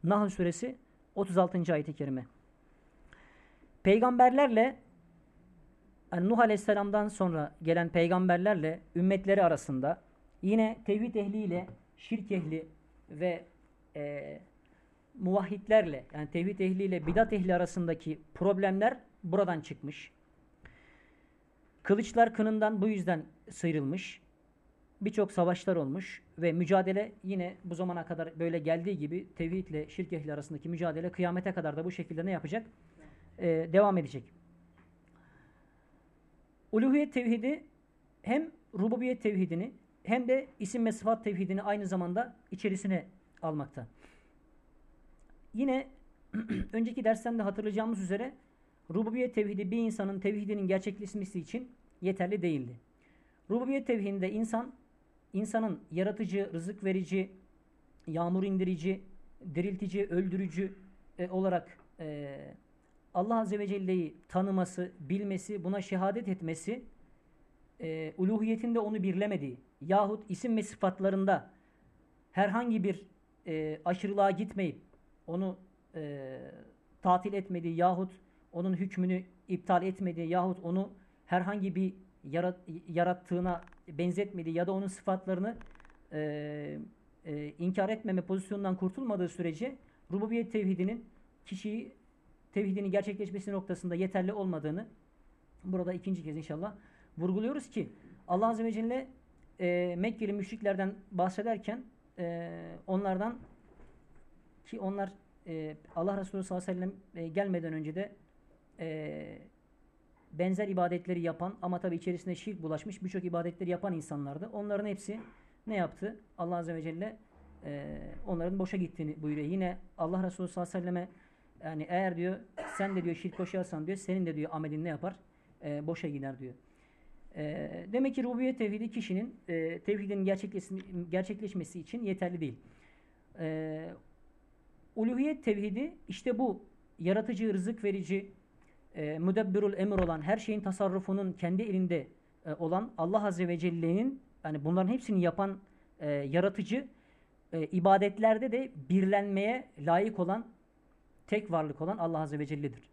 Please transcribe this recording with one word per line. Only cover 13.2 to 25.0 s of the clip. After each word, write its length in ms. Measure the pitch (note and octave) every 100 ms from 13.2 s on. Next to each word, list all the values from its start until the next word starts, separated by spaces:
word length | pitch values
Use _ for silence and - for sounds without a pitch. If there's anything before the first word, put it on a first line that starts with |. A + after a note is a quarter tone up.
| F3+ E3+ E3+ - _ _ _ -
e, 440 | D3 C#3+ C#3+ D3 - _ _ _ _ _ _ C4
muvahhidlerle 840 | F#3 G3 F#3 G3+ G3 A3 F3+ C#3 -
yani 160 | D3 D3+
tevhid 280 | E3+ F3+ F#3+
ehliyle 480 | F#3 F#3 G3 F3+ D3+
bidat 260 | F#3+ A3
ehli 220 | G#3+ F#3 F3
arasındaki 640 | F3 - E3+ E3 - D#3 -
problemler 640 | - F#3 F#3+ G3 F#3+ G#3+ C4 - _
buradan 380 | F3 F#3 F#3 E3+
çıkmış. 500 | D3+ C3 C3+ - - _ _ _ _ _ - - - - - _ _ _ _ _ _ _
Kılıçlar 500 | - G3+ A3+ A3+ A#3
kınından 480 | A3+ A3 A3 G#3+ A3
bu 60 | G3+
yüzden 360 | G#3+ E3+ E3+ - - -
sıyrılmış. 720 | - E3+ D#3 C#3 F3+ - - _ _ _ _ _ _ _ _